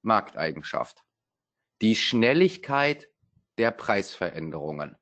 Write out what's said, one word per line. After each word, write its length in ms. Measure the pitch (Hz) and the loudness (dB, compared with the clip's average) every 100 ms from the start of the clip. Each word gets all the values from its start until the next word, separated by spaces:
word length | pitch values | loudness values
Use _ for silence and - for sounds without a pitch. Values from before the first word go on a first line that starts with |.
Markteigenschaft. 1000 | 110 110 - - 80 73 - 65 62 _ _ _ _ _ _ _ _ _ | 4 2 2 -4 -4 -4 -6 -6 -6 _ _ _ _ _ _ _ _ _
Die 160 | 110 110 | 2 2
Schnelligkeit 1120 | - 120 117 147 185 185 - 139 143 147 - _ _ _ _ - | 2 4 4 6 4 2 -4 0 0 -2 -10 _ _ _ _ -2
der 140 | 113 | -2
Preisveränderungen. 1300 | 117 - 101 95 - 87 82 80 76 76 76 73 - | -2 -2 0 -2 -6 -8 -6 -8 -8 -8 -8 -10 -14